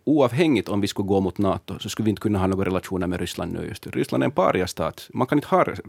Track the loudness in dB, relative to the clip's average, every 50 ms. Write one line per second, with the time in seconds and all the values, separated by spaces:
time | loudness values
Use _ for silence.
0 | 0 2 4 4 4 4 4 4 4 4 4 2 2 0 0 0 0 0 -2 -2
1 | 0 2 2 2 2 0 0 0 0 2 0 0 -4 -10 -12 -10 -8 -8 -4 -2
2 | 0 0 0 0 0 0 0 2 2 2 2 0 0 0 0 -2 -2 -4 -4 -4
3 | -2 -2 -2 -4 -4 -6 -6 -6 -6 -6 -6 -6 -6 -8 -10 -12 -12 -6 -4 -4
4 | -2 0 0 0 0 0 0 0 0 2 2 2 0 -2 -2 -4 -4 -4 -4 -6
5 | -14 -8 -4 -2 -2 0 0 0 0 2 2 2 2 2 -2 -8 -6